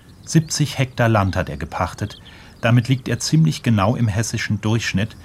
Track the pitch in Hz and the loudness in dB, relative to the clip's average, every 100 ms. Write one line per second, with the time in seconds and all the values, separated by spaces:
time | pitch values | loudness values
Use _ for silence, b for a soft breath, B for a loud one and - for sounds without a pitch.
0 | B B - 165 160 - 143 - 131 - | B B 0 2 2 0 -2 -2 -2 2
1 | 117 107 95 90 85 71 - - 90 - | 2 4 2 0 -4 -6 -8 -4 -4 -4
2 | 107 - B B B B 117 123 123 131 | -8 -10 B B B B 2 2 2 -2
3 | - 117 - 156 156 - 123 107 95 156 | -2 -4 0 2 2 0 0 2 2 2
4 | 117 95 113 113 - 107 107 113 - 95 | 0 0 -2 -4 -4 -2 0 -2 -2 -2
5 | 107 - | -2 -6